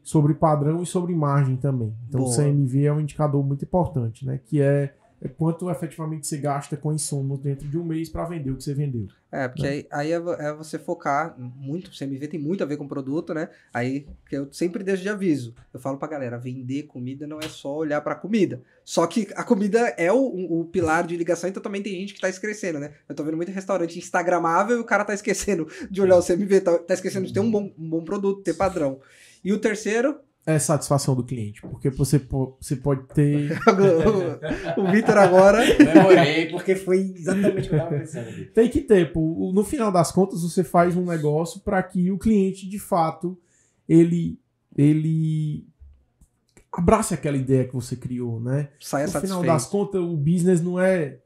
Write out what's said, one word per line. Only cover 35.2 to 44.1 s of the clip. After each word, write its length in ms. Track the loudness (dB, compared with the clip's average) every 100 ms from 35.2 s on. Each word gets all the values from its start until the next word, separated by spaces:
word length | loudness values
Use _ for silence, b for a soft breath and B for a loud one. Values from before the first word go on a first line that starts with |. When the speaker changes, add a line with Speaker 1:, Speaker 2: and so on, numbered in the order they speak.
| 8 10 8 8 4 8
Speaker 3:
Demorei, 720 | 10 10 10 8 8 2 -2
porque 260 | -4 -2 -2
foi 380 | 2 0 0 -6
exatamente 520 | -4 2 2 0 -2
o 20 |
que 60 | -2
eu 40 |
tava 180 | 0 -4
pensando 300 | -6 -10 -12
aqui. 160 | -12 -2
Speaker 1:
Tem 160 | 2 4
que 120 | 2
ter, 320 | 4 4 4
pô. 80 | 0
O, 320 | -2 0 0
no 100 | 0
final 260 | 0 0 2
das 220 | 2 2
contas, 300 | 2 0 0
você 180 | -2 -2
faz 360 | 2 4 4 2
um 80 | -2
negócio 560 | -2 0 0 -2 -6
pra 200 | -2 -2
que 300 | 0 -2 0
o 60 | 0
cliente, 500 | 2 4 2 -2 -12
de 100 | -12
fato, 600 | -4 0 0 -2 -10 -10 _ _ _ _ 4
ele, 500 | 6 6